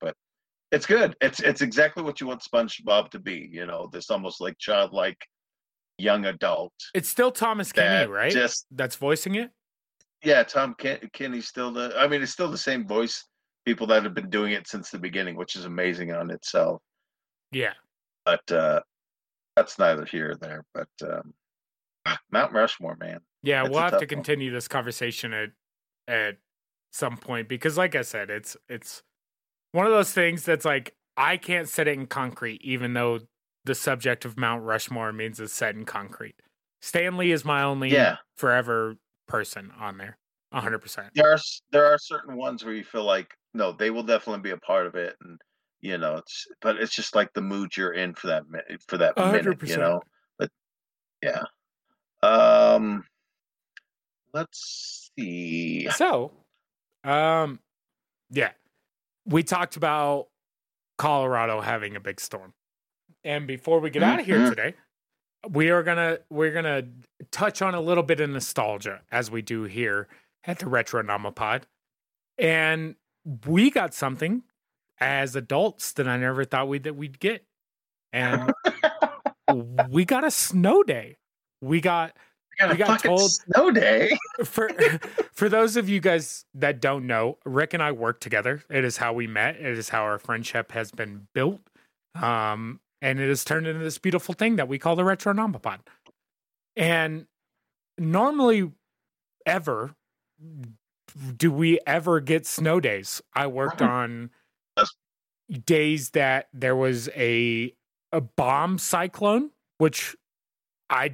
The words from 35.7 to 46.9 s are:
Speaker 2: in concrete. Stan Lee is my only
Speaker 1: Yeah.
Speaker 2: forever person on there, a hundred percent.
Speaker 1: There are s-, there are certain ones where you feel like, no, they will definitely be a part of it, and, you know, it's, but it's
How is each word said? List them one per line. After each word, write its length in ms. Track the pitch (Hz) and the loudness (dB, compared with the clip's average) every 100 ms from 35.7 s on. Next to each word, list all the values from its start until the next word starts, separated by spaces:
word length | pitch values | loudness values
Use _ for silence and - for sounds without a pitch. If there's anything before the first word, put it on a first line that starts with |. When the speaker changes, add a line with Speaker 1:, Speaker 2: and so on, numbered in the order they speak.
Speaker 2:
in 100 | 107 | -4
concrete. 520 | 110 104 98 - - - _ _ _ _ | -10 -10 -12 -14 -16 -18 _ _ _ _
Stan 360 | - 170 180 180 | -4 -2 -2 0
Lee 160 | 180 | 0
is 120 | 160 | 2
my 200 | 143 143 | 0 0
only 260 | 139 139 135 | 0 0 2
Speaker 1:
Yeah. 260 | 139 113 - - - | 4 4 2 -8 -2
Speaker 2:
forever 600 | 131 123 120 113 110 110 _ _ - | 2 2 2 -2 -2 -8 _ _ -6
person 460 | 117 101 104 98 113 | -6 -6 -10 -16 -12
on 200 | 104 98 | -12 -10
there, 180 | 98 - _ _ _ | -14 -18 _ _ _
a 80 | 131 | -6
hundred 180 | 110 110 | -4 -4
percent. 300 | - - 101 | -8 -14 -4
Speaker 1:
There 160 | 151 151 | 4 6
are 20 | |
s-, 280 | 156 - - - | 6 2 -12 0
there 120 | 147 147 | 4 6
are 120 | 147 | 6
certain 380 | - 156 139 123 | 0 -10 -8 -8
ones 280 | 131 120 | -8 -8
where 100 | 113 | -8
you 100 | 110 | -10
feel 200 | 98 117 | -8 -4
like, 300 | 104 95 90 _ _ | 0 0 -2 _ _
no, 180 | 113 98 | -2 -2
they 180 | 85 110 | 0 -2
will 140 | 113 | -2
definitely 380 | 113 113 - 104 | 0 0 0 -6
be 80 | 98 | -6
a 40 | 90 | -8
part 280 | - 95 87 | 0 0 0
of 80 | |
it, 220 | 87 87 - | -4 -8 -10
and, 180 | 90 82 _ _ _ _ | -18 -20 _ _ _ _
you 160 | 98 87 | -8 -4
know, 180 | 80 78 | -2 -4
it's, 300 | - - - - | -8 -16 -16 -6
but 160 | 110 107 | -4 -2
it's 180 | 113 | -4